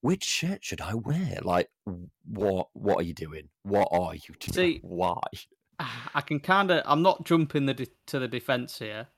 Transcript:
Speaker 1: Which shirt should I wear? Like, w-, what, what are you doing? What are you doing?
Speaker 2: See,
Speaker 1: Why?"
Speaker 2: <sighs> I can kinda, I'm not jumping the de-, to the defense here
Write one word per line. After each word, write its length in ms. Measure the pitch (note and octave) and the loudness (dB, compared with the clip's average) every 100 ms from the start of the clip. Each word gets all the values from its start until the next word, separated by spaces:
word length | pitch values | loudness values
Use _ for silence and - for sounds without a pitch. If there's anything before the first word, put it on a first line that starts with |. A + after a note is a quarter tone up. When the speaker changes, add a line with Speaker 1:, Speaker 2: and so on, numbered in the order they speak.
Speaker 1:
Which 220 | B2 G3 | 0 0
shirt 400 | - - E3 G3 | 0 -2 -2 -4
should 160 | - - | -8 -8
I 120 | F2+ | -6
wear? 440 | A2+ G#2 D#3+ F3 - | -6 -2 -2 -2 -4
Like, 280 | F#2 F2+ - _ - | 0 2 0 _ -10
w-, 240 | F2+ F2 _ - | -10 -12 _ -12
what, 420 | - G2+ F#2 D#2+ | 0 2 2 -2
what 240 | - G2+ - | -4 0 2
are 20 | |
you 100 | E2+ | 0
doing? 360 | E2 D#2 D#2 D2+ _ | -6 -10 -12 -16 _
What 240 | G2 G2+ G2 | 0 2 4
are 220 | F2 F2 E2 | 2 0 -6
you 180 | - - | -14 -12
doing? 300 | - F3+ F3+ | -6 0 2
Speaker 2:
See, 120 | - | 0
Speaker 1:
Why?" 380 | - F2 F2+ - - - - _ | -6 0 0 0 -4 -8 -18 _
Speaker 2:
<sighs> 240 | _ _ | _ _
I 420 | A#2+ A#2 - - - | -10 -8 -4 -4 -2
can 140 | D3+ | -4
kinda, 420 | - F#3+ G3 E3+ - | 2 4 6 2 4
I'm 160 | D3 | 4
not 220 | F3 - - | 6 4 4
jumping 400 | E3+ D3+ D3+ C#3 | 4 4 2 0
the 80 | |
de-, 140 | B2+ B2+ _ - | -2 -6 _ -6
to 100 | C#3+ | -4
the 100 | B2+ | -2
defense 500 | B2 - B2+ B2 - | -4 0 0 0 -10
here 300 | A2 G#2+ A#2 | -10 -10 -12